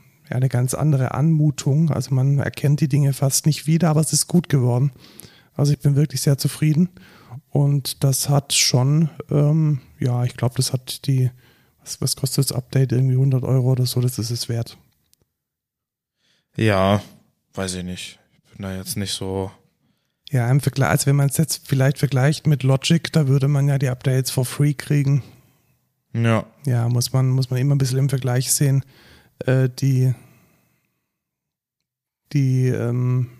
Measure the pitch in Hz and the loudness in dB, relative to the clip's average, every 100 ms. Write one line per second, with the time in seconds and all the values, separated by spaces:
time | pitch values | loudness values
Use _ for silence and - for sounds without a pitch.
0 | _ _ - 120 131 123 127 - 151 135 | _ _ -8 -2 -2 0 -2 0 0 0
1 | 127 - 156 160 151 139 - 139 165 127 | 0 0 2 2 2 0 0 2 2 0
2 | 131 131 135 139 - - 143 147 151 147 | -2 0 2 0 -2 -2 0 2 2 2
3 | 139 135 135 - - 147 - 165 165 151 | 0 0 -2 0 0 0 0 2 2 2
4 | 156 147 - 170 - 143 123 123 143 - | 0 -2 0 0 2 0 2 2 0 -4
5 | - - - - _ - 143 143 143 139 | -20 -20 -20 -20 _ -2 0 0 0 2
6 | 151 131 - 135 143 - 156 151 180 - | 0 0 0 0 -2 0 0 2 0 -2
7 | - - - 123 - 143 143 143 127 - | -20 -20 -20 -20 -6 0 2 0 -2 -2
8 | 135 131 - 139 - - - 127 127 151 | 0 0 0 0 0 -2 0 2 2 2
9 | 165 - - 147 147 160 156 143 - - | 2 -2 -4 0 2 2 2 0 -6 -6
10 | 127 123 123 - 117 - 127 127 - - | -2 -2 -2 -2 -4 -2 -2 -4 -8 -12
11 | - 131 127 - _ _ _ _ - - | -2 0 0 -2 _ _ _ _ -16 -8
12 | 135 - 135 - 135 127 - 139 131 123 | -6 -4 -4 -2 -2 -4 -4 -2 0 0
13 | 131 127 135 131 123 131 123 127 123 - | 0 2 2 0 0 0 2 0 0 0
14 | 123 - 117 120 - 117 113 - _ _ | -2 -2 -6 -6 -6 -6 -6 -12 _ _
15 | _ _ _ _ _ _ _ _ _ _ | _ _ _ _ _ _ _ _ _ _
16 | _ _ _ _ _ - 110 98 95 104 | _ _ _ _ _ -2 0 2 4 2
17 | - - _ _ _ - 95 92 90 90 | -2 -20 _ _ _ -8 -8 -6 -8 -10
18 | - - _ _ _ - 98 92 92 - | -14 -18 _ _ _ -14 -10 -10 -8 -8
19 | 98 - 95 95 95 - _ _ _ _ | -6 -6 -6 -6 -6 -10 _ _ _ _
20 | _ _ - 131 117 139 131 - 117 110 | _ _ -6 -2 2 2 0 -2 0 0
21 | - 143 139 - 165 - - 135 131 - | 0 2 0 0 -2 -4 -4 0 0 0
22 | 135 131 135 156 - 143 131 135 - 170 | -2 0 0 0 0 0 2 0 2 0
23 | - 160 139 139 139 143 143 139 131 127 | 0 0 2 2 2 2 0 0 -2 -2
24 | 139 131 127 - 127 - 147 143 - 147 | -2 0 -2 -2 -4 0 0 0 -2 0
25 | 139 139 - - _ _ _ _ _ _ | 2 0 -2 -16 _ _ _ _ _ _
26 | _ 117 117 110 - _ 139 120 120 123 | _ -2 0 0 -2 _ -4 -2 0 0
27 | 120 131 131 131 131 127 139 143 135 131 | 0 0 0 0 -2 -2 0 0 0 0
28 | 135 131 127 123 127 - 143 135 - - | 0 -2 -2 -2 -2 0 2 2 -2 -14
29 | - - _ - - 131 131 127 135 127 | -20 -20 _ -10 0 2 0 0 0 2
30 | 131 123 - _ _ _ _ _ _ _ | 0 -2 -8 _ _ _ _ _ _ _
31 | _ _ _ _ _ _ _ _ _ _ | _ _ _ _ _ _ _ _ _ _
32 | _ _ _ 143 135 131 127 107 117 123 | _ _ _ -2 0 0 0 0 -2 -2
33 | 123 127 123 - | 0 -2 -4 -10